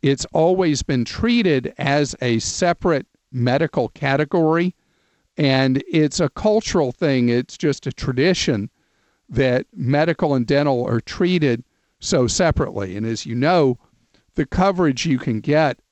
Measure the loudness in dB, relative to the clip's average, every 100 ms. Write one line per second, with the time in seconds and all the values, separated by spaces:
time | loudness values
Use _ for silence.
0 | 0 -2 -2 0 2 2 2 0 -2 -2
1 | -2 -2 0 2 2 0 -2 -6 -2 0
2 | -2 -4 -2 -2 -2 -2 -2 0 0 -2
3 | -4 _ _ -2 0 0 0 -2 -4 -4
4 | -2 0 0 0 2 2 0 -4 _ _
5 | _ _ _ -2 0 2 2 0 0 0
6 | 0 0 -4 0 0 0 0 0 0 -2
7 | 0 2 2 0 -2 -4 -4 -2 -6 -8
8 | -6 0 0 2 0 -2 -4 _ _ _
9 | _ _ _ 0 2 0 -4 -6 0 2
10 | 2 0 0 0 2 0 2 0 0 -4
11 | -4 -2 0 2 0 -2 -6 _ _ _
12 | -2 0 0 2 0 2 -2 -4 -8 -6
13 | -6 -6 -6 -2 2 4 2 0 _ _
14 | _ _ _ -6 -4 2 2 2 0 0
15 | 0 -2 -2 -4 0 2 2 -2 _